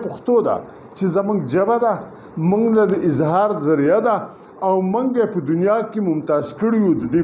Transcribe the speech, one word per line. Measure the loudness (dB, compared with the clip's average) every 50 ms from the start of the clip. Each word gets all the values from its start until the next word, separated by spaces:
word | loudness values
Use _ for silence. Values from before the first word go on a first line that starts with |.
| -2
پښتو | -8 -10 -6 -2 2 2 2 4
ده | 2 0 -2 -4 -10 -18 -20 -20 -16 -8
چې | -4 -2 0 0
زموږ | 0 0 0 -2 -2 -2 -2 0
ژبه | 0 2 2 2 2 2
ده، | 0 -2 -2 -6 -14 -18 -20 -20 -14 -6 -2 0 2
موږ | 2 2 2 2 4 4
له | 4 2
د | 2 0 0 0
اظهار | 2 2 2 2 2 2 2 0 0 -2 0 0
ذریعه | 2 2 4 2 2 2 2 0
ده، | 0 -2 -4 -8 -16 -20 -20 -20 -12 -4 -2 0
او | 0 0
موږ | 0 0 0 0 -2 0 0 0
یې | 0 0 -2
په | -4 -2 -2
دنیا | 0 0 2 2 2 0 -2 -4
کې | -4 -4 -2 -2
ممتاز | -2 -2 -2 -2 -2 -2 -2 -4 -6 -2
کړي | -2 0 2 2 2
یو | 2 2
د | 0 0 0 0
دې | 0